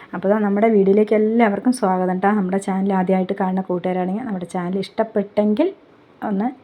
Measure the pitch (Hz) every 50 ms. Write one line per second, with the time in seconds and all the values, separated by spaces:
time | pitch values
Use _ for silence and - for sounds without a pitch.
0 | - - - 180 - 190 208 220 208 202 196 202 214 226 220 202 190 190 196 214
1 | 214 214 220 214 214 214 226 233 233 214 202 202 - 254 247 - 214 185 185 185
2 | 185 185 185 185 196 196 214 208 190 180 185 196 196 - 190 190 190 196 190 190
3 | 185 180 190 185 185 185 196 - 196 185 185 190 190 - 180 175 170 185 185 185
4 | 180 180 190 214 262 233 202 180 175 175 - 185 175 175 185 196 190 - - -
5 | 220 220 - 208 196 202 - 214 208 208 214 220 320 392 392 - _ _ _ _
6 | _ _ _ _ - 214 202 190 214 254 - -